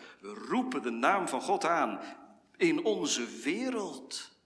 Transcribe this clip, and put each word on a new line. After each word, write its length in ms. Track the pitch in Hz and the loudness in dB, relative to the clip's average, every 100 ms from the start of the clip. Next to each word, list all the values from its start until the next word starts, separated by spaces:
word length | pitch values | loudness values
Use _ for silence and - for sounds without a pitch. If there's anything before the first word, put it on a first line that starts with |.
| - - | -18 -16
We 140 | 98 | -14
roepen 480 | 107 117 214 254 147 | -12 -2 0 0 -2
de 80 | 120 | -2
naam 380 | 117 135 196 165 | 2 4 4 2
van 140 | 131 | -2
God 240 | 120 190 160 | 2 2 4
aan 340 | 170 127 98 - - - - _ - | 4 2 -2 -10 -14 -20 -20 _ 2
in 280 | 170 156 | 4 4
onze 420 | 190 196 156 123 120 | 2 2 2 0 -2
wereld. 1040 | 107 123 196 254 240 190 131 131 - - - | -6 -4 -2 -2 -2 -4 -8 -10 -12 -12 -18